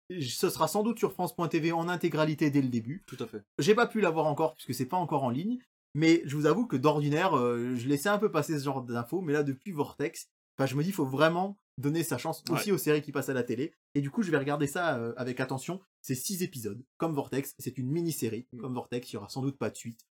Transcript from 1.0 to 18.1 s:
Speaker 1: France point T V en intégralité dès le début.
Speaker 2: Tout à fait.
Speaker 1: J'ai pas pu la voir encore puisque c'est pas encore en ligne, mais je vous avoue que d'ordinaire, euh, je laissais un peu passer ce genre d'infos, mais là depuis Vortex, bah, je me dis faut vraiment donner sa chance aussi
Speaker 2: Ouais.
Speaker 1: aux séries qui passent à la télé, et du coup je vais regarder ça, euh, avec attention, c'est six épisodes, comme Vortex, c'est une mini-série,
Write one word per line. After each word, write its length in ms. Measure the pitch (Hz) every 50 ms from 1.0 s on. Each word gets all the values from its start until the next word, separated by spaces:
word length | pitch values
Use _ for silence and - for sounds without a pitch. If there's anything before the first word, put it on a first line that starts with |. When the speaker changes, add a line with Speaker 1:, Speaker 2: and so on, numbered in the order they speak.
| 202 -
Speaker 1:
France 240 | - - 180 170 -
point 100 | - 170
T 140 | 156 - 165
V 100 | 151 170
en 180 | 170 170 165 175
intégralité 640 | 180 165 - 170 147 156 156 156 151 - 160 147
dès 120 | 139 143
le 60 | 135 123
début. 360 | 120 117 107 123 156 196 -
Speaker 2:
Tout 100 | - 135 127
à 80 | 120 -
fait. 160 | - 104 - _ _ -
Speaker 1:
J'ai 160 | 139 180 214
pas 100 | 240 233
pu 140 | 233 - 220
la 100 | 196 170
voir 160 | 160 160 151
encore 300 | 156 139 - 160 156 -
puisque 180 | - - - 127
c'est 120 | - 131
pas 100 | - 180
encore 260 | 185 170 - 160 139
en 80 | 135 120
ligne, 300 | 117 135 180 220 247 247 - _ _ _ _ _ -
mais 280 | 147 160 160 165 165 -
je 100 | - 139
vous 120 | 151 147
avoue 200 | 151 160 214 247
que 100 | 240 -
d'ordinaire, 600 | 123 127 151 151 151 147 143 147 156 185 190 156 123
euh, 380 | 123 123 120 120 120 123 127
je 100 | 120 117
laissais 220 | 135 143 143 - 208
un 100 | 208 196
peu 140 | 220 196
passer 260 | - 156 139 - 160 143
ce 60 | 135
genre 180 | 143 131 135
d'infos, 380 | 123 123 117 120 120 - 170 190
mais 120 | 185 147
là 120 | 143 151 147
depuis 260 | 143 131 - - 202
Vortex, 580 | 175 143 135 - - - 143 165 - - - _ _ _ _ _ _ -
bah, 80 | 135
je 80 | - 127
me 80 | 143
dis 80 | 156 190
faut 160 | 190 - 143
vraiment 500 | 131 135 135 156 165 170 180 190 202 196 _ _ _ - -
donner 240 | 123 143 156 170
sa 160 | 160 - 139 117
chance 240 | - 165 156 - - -
aussi 200 | 165 120 - 208
Speaker 2:
Ouais. 40 | 190
Speaker 1:
aux 40 | 156
séries 220 | - 151 151 151
qui 100 | 147 143
passent 160 | 139 143 131 -
à 40 | 131
la 100 | 123 120
télé, 280 | - 113 120 147 - _ _ _ _ -
et 80 | 143
du 80 | 139 139
coup 120 | - 233
je 80 | 208 170
vais 60 | 156
regarder 300 | 143 135 143 147 151 147
ça, 320 | 139 - 185 175 160 139 120
euh, 160 | 117 117 117
avec 240 | - 123 127 123 131
attention, 400 | 131 127 135 120 - - 175 190 - _ _ _
c'est 120 | - - 131
six 280 | - - - 196 170
épisodes, 400 | 180 180 - 127 107 101 104 120 - _ _ -
comme 160 | 165 165 156
Vortex, 400 | 139 - - - 139 139 - - -
c'est 200 | - - - 139
une 100 | 127 127
mini-série, 560 | 147 170 170 165